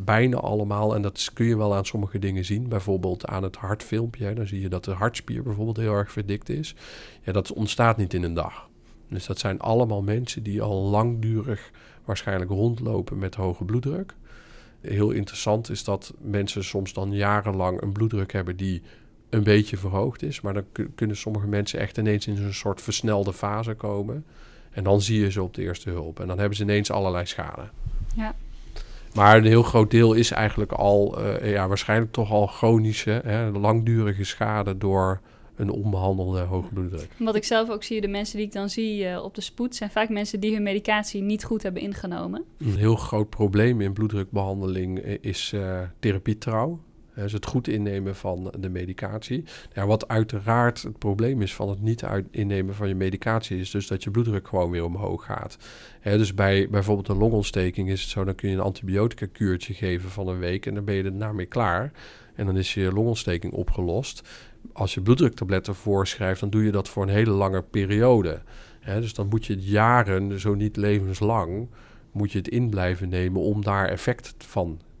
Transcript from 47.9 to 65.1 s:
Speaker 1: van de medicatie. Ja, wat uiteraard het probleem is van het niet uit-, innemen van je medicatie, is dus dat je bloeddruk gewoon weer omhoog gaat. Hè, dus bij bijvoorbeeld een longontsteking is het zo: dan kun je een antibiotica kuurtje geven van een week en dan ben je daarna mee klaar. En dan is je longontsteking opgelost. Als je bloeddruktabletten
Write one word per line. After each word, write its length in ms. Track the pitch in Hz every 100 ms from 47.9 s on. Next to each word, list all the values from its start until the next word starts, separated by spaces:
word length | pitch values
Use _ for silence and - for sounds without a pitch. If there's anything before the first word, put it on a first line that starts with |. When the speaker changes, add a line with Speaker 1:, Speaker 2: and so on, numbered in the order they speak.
| 98 98 95
Speaker 1:
van 380 | 95 90 92 -
de 100 | 95
medicatie. 760 | 90 90 92 101 110 - 131 - - -
Ja, 120 | - 98
wat 220 | 110 -
uiteraard 760 | 113 110 104 104 117 120 120
het 160 | - -
probleem 440 | 104 101 117 135
is 120 | 98
van 140 | - 101
het 120 | 98
niet 220 | 110 117
uit-, 220 | - 98 95
innemen 440 | - 98 98 95
van 140 | 101 101
je 60 |
medicatie, 640 | 92 95 95 117 113 - 92
is 100 | 92
dus 160 | 101 -
dat 160 | 95
je 60 | -
bloeddruk 380 | 110 117 101 -
gewoon 220 | 95 87
weer 140 | 87
omhoog 400 | 85 92 98 -
gaat. 320 | - - - - - - - -
Hè, 180 | 101 104
dus 160 | 104
bij 340 | 95 98 98 98
bijvoorbeeld 380 | 104 98 101 95
een 80 | 98
longontsteking 760 | 113 110 101 98 90 - 95
is 100 | 95
het 100 | -
zo: 140 | 101
dan 100 | 95
kun 140 | 92 101
je 60 |
een 60 | 95
antibiotica 640 | 95 92 92 98 113 - 98
kuurtje 420 | - 101 92 -
geven 360 | 95 95 90 92
van 180 | 98 92
een 100 | 92
week 280 | 87 95 -
en 80 |
dan 100 | 101
ben 100 | 101
je 80 | 98
daarna 300 | 95 95 107
mee 140 | 104 90
klaar. 460 | 120 104 87 139 - - - -
En 120 | - 98
dan 100 | 95
is 180 | 92
je 180 | 101 92
longontsteking 600 | 98 117 113 - 87 87
opgelost. 680 | 95 90 - 87 95 139 - - - - - -
Als 220 | - 98
je 60 | -
bloeddruktabletten 760 | 98